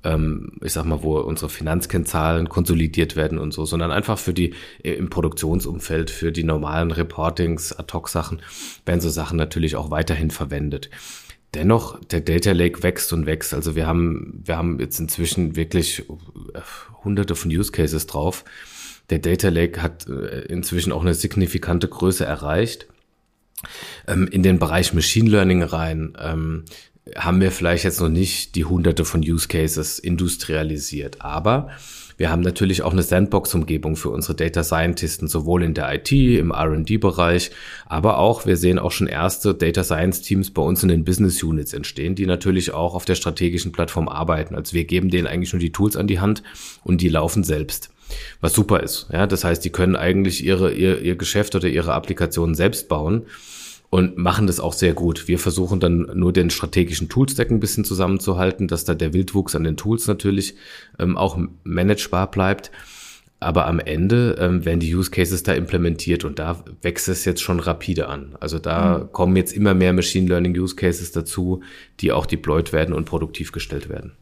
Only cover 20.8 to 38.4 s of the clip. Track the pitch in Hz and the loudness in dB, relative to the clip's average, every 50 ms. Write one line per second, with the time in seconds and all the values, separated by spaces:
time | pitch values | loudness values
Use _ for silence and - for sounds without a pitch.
20.8 | 82 90 71 76 82 90 85 80 - 98 - 104 95 82 - - - - 87 87 | 0 0 -2 0 2 2 0 2 0 -2 0 0 0 2 0 -4 -2 0 0 0
21.8 | 80 90 - - - 92 92 - - - 73 76 73 73 76 85 110 117 - - | 0 -2 -4 0 2 2 2 2 -2 -4 -4 -4 -2 -2 0 0 0 0 -2 -10
22.8 | - _ _ _ _ _ _ _ _ _ _ _ _ _ _ - - - - - | -16 _ _ _ _ _ _ _ _ _ _ _ _ _ _ -16 -16 -14 -16 -16
23.8 | - - - - - - 87 87 92 90 - 95 90 95 92 87 87 80 156 175 | -16 -16 -16 -16 -6 -2 2 2 2 2 2 4 6 6 6 6 4 2 2 2
24.8 | 92 - - 85 78 - - 110 110 113 107 104 95 92 92 90 87 82 - 80 | 2 2 2 2 2 2 4 4 6 6 6 6 6 6 6 4 4 2 0 -2
25.8 | 80 80 78 80 80 78 - - - 82 80 80 80 80 80 80 82 - - - | -2 -2 -2 -4 -4 -6 -8 -10 -8 -4 -4 -2 -2 -2 -4 -6 -8 -12 -20 -20
26.8 | - _ _ _ _ - - - - 85 87 92 98 95 92 - 87 85 87 85 | -20 _ _ _ _ -18 -10 -6 0 2 4 4 4 4 2 2 2 2 2 2
27.8 | - 98 82 - 90 82 80 85 95 90 - - - - - 87 80 76 90 90 | 2 0 0 2 2 2 4 2 2 0 0 -4 -6 -4 -2 -2 0 0 0 2
28.8 | 82 87 82 82 85 80 - 87 78 76 82 82 - - - 87 80 80 160 78 | 4 4 4 4 0 0 2 0 2 2 2 0 0 0 0 0 0 0 0 -2
29.8 | - - - - - 90 87 80 90 87 - - - - 80 78 78 78 78 76 | -4 -4 -6 -6 -2 -2 0 0 0 -2 -2 -4 -4 -4 -2 -2 -2 -2 -4 -4
30.8 | 71 - - 71 71 71 69 - - - - 78 80 104 117 135 147 - - - | -6 -8 -8 -8 -8 -8 -12 -12 -10 -6 -6 -2 0 2 2 2 0 -4 -12 -16
31.8 | - - - - - - - _ 90 82 82 85 87 90 87 - 107 95 92 90 | -18 -20 -20 -20 -20 -20 -6 _ 0 0 2 2 2 0 2 2 2 2 2 2
32.8 | - - 80 92 85 - 90 90 95 95 - 101 - - - 90 78 80 85 76 | 0 2 2 2 2 4 4 4 4 4 2 0 0 2 0 0 0 0 -2 -2
33.8 | 71 76 80 78 - 73 57 71 80 - 80 80 82 82 80 87 80 - - 80 | -2 -2 -4 -2 -4 -4 -4 -4 -4 -4 -2 -2 -2 0 0 0 0 0 0 0
34.8 | 82 85 87 - - 78 - - - 78 - 85 76 78 87 90 87 82 78 76 | 2 0 0 -2 -4 -6 -4 -4 -6 -4 -2 -2 0 2 2 2 2 2 0 -2
35.8 | 76 67 71 73 - - 135 139 135 127 120 95 78 85 - - 78 80 78 78 | -2 -4 -4 -4 -2 2 4 6 6 6 6 4 4 2 0 0 0 0 0 0
36.8 | 80 - 104 110 104 98 85 87 87 85 85 90 - - - - - - - - | 0 0 0 2 2 2 2 4 4 4 4 4 2 -2 -10 -14 -18 -16 -16 -18
37.8 | - - - 80 78 110 110 64 82 107 117 - | -14 -6 -4 2 2 4 4 6 6 4 4 4